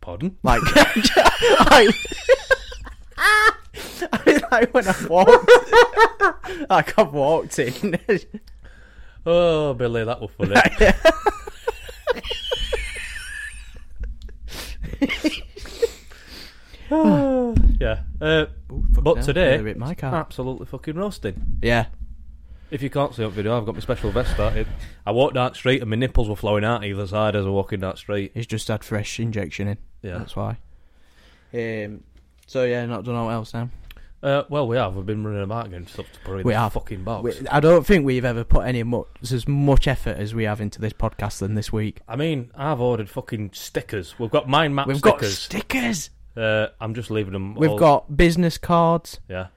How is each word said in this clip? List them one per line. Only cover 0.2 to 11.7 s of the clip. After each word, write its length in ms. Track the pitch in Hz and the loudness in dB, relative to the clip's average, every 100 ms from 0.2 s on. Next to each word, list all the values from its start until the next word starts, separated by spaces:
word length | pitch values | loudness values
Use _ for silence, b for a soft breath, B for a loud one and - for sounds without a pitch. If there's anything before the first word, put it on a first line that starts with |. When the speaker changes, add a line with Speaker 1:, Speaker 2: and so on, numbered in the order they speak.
| 170 - | -8 -4
Speaker 2:
Like, 160 | - - | 2 2
<laughs> 20 | |
I, 1300 | - - - - 214 - - - 480 415 - 285 214 - - 906 - 539 - 508 - - - - - - | 4 6 6 4 2 6 4 6 4 6 8 10 8 4 -2 -10 2 2 2 -2 -2 -16 -16 -18 -16 -2
I 1040 | 349 427 427 - - - - - 349 - | 2 4 4 0 -10 -16 -14 -10 -4 2
mean, 160 | - 294 - | 4 4 4
like, 200 | 240 240 | 2 4
when 140 | 254 196 | 2 2
I've 240 | 185 - | -2 2
walked, 400 | 165 190 453 - 480 480 453 466 - 453 | 4 6 6 8 8 8 6 6 6 4
<laughs> 640 | - 392 311 - 370 294 | 4 0 0 -10 -10 2
like, 260 | 180 151 - | 2 2 2
I've 140 | 196 | 2
walked 460 | 143 139 160 156 - | 2 0 0 -2 -4
in. 400 | 123 - 208 175 - | -4 -2 -4 -4 0
<laughs> 140 | 196 - 214 - - b b b b b b - | -2 -2 -18 -18 -20 b b b b b b 0
Speaker 1:
Oh, 480 | 170 175 156 151 | 4 4 2 0
Billy, 300 | 123 120 117 | -2 -2 -2
that 160 | 110 120 | -4 -6
was 100 | 110 - | -8 -4
funny. 160 | - | 2
Speaker 2:
<laughs> 460 | |
Speaker 1:
Right. 4000 | 240 - - 208 190 320 320 - 415 - - - | 4 4 6 4 6 4 4 0 -4 -14 -10 -10